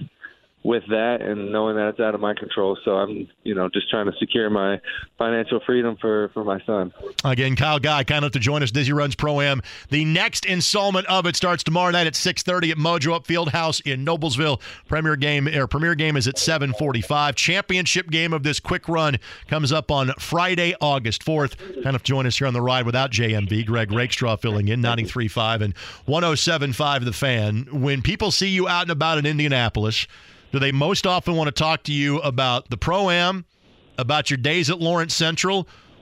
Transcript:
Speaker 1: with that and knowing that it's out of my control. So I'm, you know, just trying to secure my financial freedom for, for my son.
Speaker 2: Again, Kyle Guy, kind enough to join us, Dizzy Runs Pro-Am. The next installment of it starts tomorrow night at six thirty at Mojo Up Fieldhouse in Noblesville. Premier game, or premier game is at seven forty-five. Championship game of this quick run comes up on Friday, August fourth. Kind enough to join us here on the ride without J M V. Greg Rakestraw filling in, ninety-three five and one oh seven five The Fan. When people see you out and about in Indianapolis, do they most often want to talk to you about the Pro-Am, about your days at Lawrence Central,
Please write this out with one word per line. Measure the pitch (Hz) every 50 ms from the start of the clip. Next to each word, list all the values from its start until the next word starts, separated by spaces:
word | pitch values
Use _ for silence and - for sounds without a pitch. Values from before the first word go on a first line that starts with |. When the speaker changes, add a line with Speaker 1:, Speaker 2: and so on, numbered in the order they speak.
| - - _ _ - - - _ _ _ _ _
Speaker 1:
with | _ 110 120 113 - 101
that | 110 107 113 120 120 113
and | 107 - 104 104 101 101 104
knowing | 107 107 110 107
that | 107 104
it's | 107 104 -
out | 113 110 107
of | 104
my | 104 104 104
control. | - 107 92 - 110 98 95 98 - -
So | 113 98
I'm, | 95 98 101 107 - - - _ _ _
you | 113 104
know, | 92 92 90
just | - 101 95 -
trying | - 110 104
to | 101 87 -
secure | - - - 117 110 107
my | 107 101 98 98 101 95 - - - - - - _
financial | - 117 113 117 117 113 - 123 110 -
freedom | - 123 123 117 117 110 104
for, | - 113 107 107 104 98 -
for | 110 107
my | 104 98 98 -
son. | - 110 101 92 90 - - - - - - -
Speaker 2:
Again, | 143 127 123 135 131 131
Kyle | 120 147 156 151 147
Guy, | 123 151 151 143 127
kind | - 156 147 147
enough | 147 -
to | 135
join | 107 120 147 151
us, | 143 117
Dizzy | 104 143 139 127
Runs | 147 147 147 143 127
Pro-Am. | - 147 151 147 143 143 143 139 127 - - - - - -
The | 139 151 156
next | 156 160 180 208 233 - - -
installment | 196 185 180 - - - 208 196 202 190 185 196
of | - 190 190 170
it | 175 165
starts | - - 180 175 165 -
tomorrow | - 160 175 180 180
night | 175 175 170
at | 160 -
six | - - 185 - - -
thirty | 180 180 180 170 160
at | 160
Mojo | 151 147 170 175 175 131 165 165
Up | 170 -
Fieldhouse | - 165 170 170 151 131 170 165 160 147 - - 147
in | 135 131 139
Noblesville. | 156 165 156 151 160 117 120 160 151 135 - - - - - - -
Premier | 151 156 160 156 151
game, | 139 143 147 147 143 139
or | 151 160 147 131
premier | 120 - 143 160 170 170
game | 147 156 156 151
is | 139 104
at | 123 131
seven | - - 165 160 151 139 135 120
forty-five. | - 156 143 127 117 104 - 151 147 147 147 139
Championship | - - - 175 196 202 - 185 185 175 - - 180 185 165
game | 156 165 165 170 165
of | 156 135
this | 151 143 -
quick | - - 180 175 - -
run | 170 160 160 151 135 113 - - - - -
comes | - 147 156 151 123
up | 156 156 147 -
on | 151 139 131 127 135 -
Friday, | - - 151 170 175 185 185 175 175 170 180 -
August | 151 147 139 135 110 113 104 - -
fourth. | 160 160 151 143 135 -
Kind | - - - - - -
enough | 135 135 123 -
to | -
join | 139 135 131
us | 123 113
here | - 139
on | 135 120
the | 123
ride | 120 127 127 131 123
without | 117 117 127 135 135
J | 120 120 120 110 110
M | 104 101
V. | 95 110 110 113
Greg | 107 117 117 110 101 101
Rakestraw | 117 123 120 - - 127 117 110
filling | 101 - 117 104 104 101
in, | 101 113 123
ninety-three | 117 120 117 117 113 92 - 127 117 104
five | - 120 113 110 117 110
and | 107 101 92 - - - - - -
one | - 143 165 175
oh | 170 156
seven | 131 - 175 165 156 143 139 117
five | - 151 143 143 135 120
The | 123 107
Fan. | - 143 135 127 113 107 104 107 107 131 -
When | 147 143 127 143 139 135
people | 113 147 208 - - 202
see | - - 196 196
you | 190 185 185
out | 180 180 175
and | 180 170
about | 165 139 156 160 160
in | 151 143
Indianapolis, | 147 156 147 147 147 135 127 120 110 - 110 107 110 110 - - - - - - - - - - -
do | -
they | 139 135 139
most | 135 135 143 170 202 - -
often | 190 180 175 - 180 175
want | 160 156
to | 147
talk | 135 - 156 156 160 151 -
to | - 147
you | 143 143 143 143 156
about | 147 143 127 127 131 127 123 127 - -
the | 123
Pro-Am, | - - 156 175 196 202 185 175 175 175 180 190 190 170 _ _ _ _ - - - _ - - -
about | 127 117 147 151 143 -
your | 143
days | 131 117 143 160 180 160 123
at | 180 175
Lawrence | 165 165 175 170 165 160 -
Central, | - 170 160 165 - - 185 196 196 170 - - - - - - -